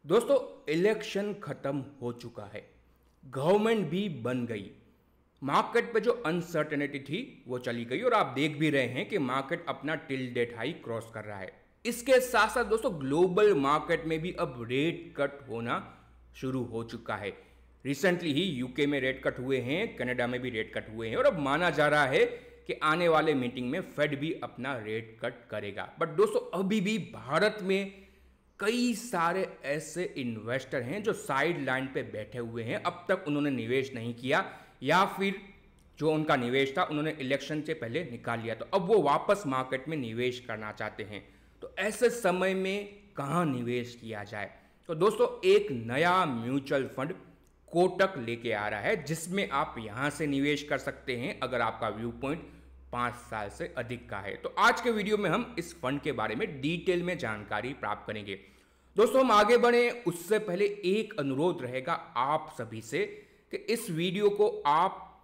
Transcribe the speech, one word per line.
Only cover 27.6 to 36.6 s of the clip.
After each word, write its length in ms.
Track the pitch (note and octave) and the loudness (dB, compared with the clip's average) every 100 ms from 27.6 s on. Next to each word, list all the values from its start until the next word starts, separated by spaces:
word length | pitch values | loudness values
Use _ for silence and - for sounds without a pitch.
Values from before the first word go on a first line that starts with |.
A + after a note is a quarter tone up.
में 420 | F#3 F#3+ G3 - - - - _ _ - | 0 0 0 -10 -20 -20 -20 _ _ -2
कई 320 | G3+ B3 B3 | 0 2 2
सारे 480 | G#3+ - F#3 E3 F#3 F#3 - | 0 -2 0 2 2 -2 -6
ऐसे 400 | C3+ D3+ D3+ - - C#3+ | -4 -4 -4 -6 -6 -4
इन्वेस्टर 640 | B2 A2 G#2+ C3 C3 C#3+ | -6 -6 -4 -4 -2 -4
हैं 200 | B2 F#3+ | -4 -4
जो 100 | A#2 | -2
साइड 480 | - - C3+ D#3 D#3 | -4 -2 0 2 0
लाइन 220 | C3 C3 C3+ | 0 -2 -2
पे 160 | C#3+ | -4
बैठे 360 | A2+ G#2 G#2+ B2 | -6 -8 -8 -8
हुए 240 | A#2 A#2 | -6 -6
हैं, 140 | A2+ F#3 | -4 -2
अब 280 | F3+ F3 - | -4 -6 -2
तक 160 | F#3+ D3+ | -2 0
उन्होंने 220 | D3 D3 | 0 0
निवेश 420 | B2+ A2+ C3 B2+ | 0 0 0 0
नहीं 200 | B2+ A2+ | -6 -8
किया 260 | A#2 B2+ D#3+ - - - _ | -6 0 0 0 -10 -20 _
या 220 | C3 F3 G3 | 2 4 4
फिर 320 | - G3 G3 - - - _ - - | 0 -2 -2 -12 -20 -20 _ -20 -2
जो 140 | D3+ | 2
उनका 240 | D#3 D3+ C#3+ | 2 2 2
निवेश 360 | A#2+ C3 | 4 2